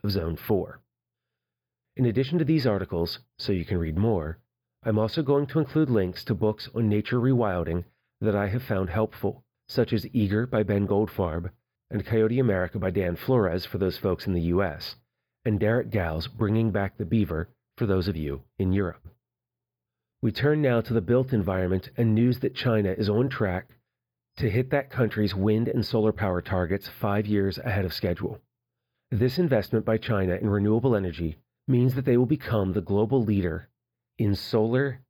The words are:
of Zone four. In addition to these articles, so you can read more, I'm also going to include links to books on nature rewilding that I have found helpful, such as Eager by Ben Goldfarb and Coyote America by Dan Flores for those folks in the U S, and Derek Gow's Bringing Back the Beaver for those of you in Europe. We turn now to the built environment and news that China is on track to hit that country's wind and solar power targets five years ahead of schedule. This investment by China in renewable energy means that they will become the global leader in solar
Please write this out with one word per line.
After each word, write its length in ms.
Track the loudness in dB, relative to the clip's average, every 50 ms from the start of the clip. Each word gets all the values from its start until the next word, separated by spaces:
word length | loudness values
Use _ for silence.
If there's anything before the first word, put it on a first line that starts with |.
| -4
of 100 | -2 -2
Zone 220 | -2 -2 -2 -4
four. 460 | -4 -2 0 0 0 0 -2 -10 -18 _ _ _ _ _ _ _ _ _ _ _ _ _ _ _ _ _ _ _ _ _ _ -4
In 120 | 0 0
addition 320 | 0 2 0 -2 0 0 0
to 60 | 2
these 200 | 2 2 2 2
articles, 520 | 2 0 0 -2 -2 -2 -2 -2 -2 -4 -10 -16 _ _ -8
so 140 | -4 -2 -2
you 140 | -2 -2
can 100 | -2 -2
read 220 | -2 -2 -2 -2 0
more, 400 | 0 0 0 0 -2 -6 -8 -12 _ _ _ _ _ _ _ _ -4
I'm 160 | -2 0 0
also 240 | 0 0 0 -2 0
going 240 | 2 2 0 0 0
to 100 | 0 -2
include 320 | -2 0 0 0 2 2
links 340 | 2 2 2 0 -2 -6 -4
to 100 | -4 -2
books 360 | 0 0 0 0 -2 -6 -8 -4
on 140 | 0 0 2
nature 320 | 2 0 0 0 0 0
rewilding 640 | 2 2 2 2 2 0 0 -2 -2 -2 -2 -4 -4 -8 _ _ _ _ _ -4 -2
that 120 | 0 2
I 140 | 2 0 0
have 140 | -2 -4 -4
found 260 | -2 -2 -2 -2 -2
helpful, 560 | -2 -2 -2 -2 -2 -4 -6 -6 -6 -6 _ _ _ _ _ -6
such 240 | -2 -2 0 0 0
as 140 | -2 -2 -2 -2
Eager 320 | 0 0 2 2 0 -2
by 160 | 0 0 -2 0
Ben 260 | 0 0 0 2 2
Goldfarb 640 | 2 2 0 0 -2 -2 -2 -2 -2 -4 -6 -8 -10 _ _ _ _ _ _ -8
and 160 | -6 -6 -4
Coyote 320 | 0 0 2 2 2 2 2
America 400 | 2 2 2 0 0 -2 -4 -4
by 100 | -4 -2
Dan 260 | 0 0 -2 -2 -2
Flores 520 | -4 0 2 2 4 4 2 0 -2 -4
for 100 | -4 -4
those 220 | -2 -2 -2 -2 -2
folks 280 | -2 -2 -2 -2 -2
in 60 | -2 0
the 80 | 0 2
U 180 | 2 2 2 2
S, 340 | 0 -4 -8 -12 -14 -16 -16 _ _ _ _ _ _ _ _ -2
and 140 | -2 0 2
Derek 320 | 2 2 2 0 0 0
Gow's 380 | -2 -2 0 0 -2 -4 -4 -6
Bringing 420 | -4 -2 0 2 2 2 2 2
Back 260 | 0 0 -2 -2 -4
the 80 | -6 -4
Beaver 440 | 0 0 0 2 0 -2 -4 -6 -6 _ _ _ _ _
for 80 | -2 0
those 220 | 2 2 2 2
of 100 | 0 -2
you 280 | -4 -4 -6 -6 -8 -10 _ _ -2
in 140 | 0 0 2
Europe. 360 | 2 0 -2 -4 -10 -16 -20 -20 _ _ _ _ _ _ _ _ _ _ _ _ _ _ _ _ _ _ _ _ _ -4
We 80 | -2
turn 320 | -2 0 0 0 2 2 2
now 180 | 2 2 0
to 140 | 0 0 -2
the 60 | -2
built 320 | 0 2 2 2 2 2 0
environment 580 | 0 0 0 0 0 0 0 0 -2 -2 -4 -4
and 180 | 0 2 2 4
news 240 | 4 4 2 2 0
that 160 | -2 -4 -4
China 400 | -2 -2 0 2 2 2 0 0
is 140 | 0 0 0
on 180 | 2 2 0 0
track 480 | -2 -2 -2 -2 -2 -4 -6 _ _ _ _ _ _ _ _ _ _ _ _ _ _
to 120 | -4 -2 0
hit 220 | 0 0 0 0
that 180 | 0 -2 -2 -2
country's 460 | -2 0 0 0 0 0 0 0 0
wind 320 | 0 2 2 2 2 2
and 180 | 0 0 -2 -2
solar 280 | 0 0 2 2 2 2
power 280 | 0 0 -2 0 -2
targets 480 | -2 -2 0 0 0 0 -2 -4 -6 -8
five 380 | -10 -4 -2 0 0 0 0
years 320 | 0 2 2 2 0 -2 -4
ahead 260 | -4 -2 -2 -2 -2
of 80 | -2 -4
schedule. 480 | -2 -2 -2 -2 -2 -4 -8 -8 -10 _ _ _ _ _ _ _ _ _ _ _ _ _ -4
This 260 | 0 2 2 2 2
investment 480 | 2 0 2 2 2 0 0 -2 -2 0
by 140 | 2 0 0
China 380 | 0 0 0 0 2 0 0
in 120 | 0 0 0
renewable 460 | 2 2 2 2 2 2 2 2 2
energy 440 | 2 0 -2 -4 -4 -4 -4 -6 -8 _ _ _ _ _
means 300 | 0 2 4 4 2 2
that 80 | 0 0
they 120 | 2 4
will 80 | 4 4
become 480 | 4 0 -2 -2 -2 0 0 0 0 0
the 80 | -2
global 400 | -2 0 2 2 2 2 2 2
leader 480 | 2 2 2 2 0 0 -2 -6 -8 -14 _ _ _ _ _ _ _ _ _
in 200 | -2 0 0 0
solar 640 | 0 -2 0 0 2 2 2 2 0 0 0 -4 -8 -12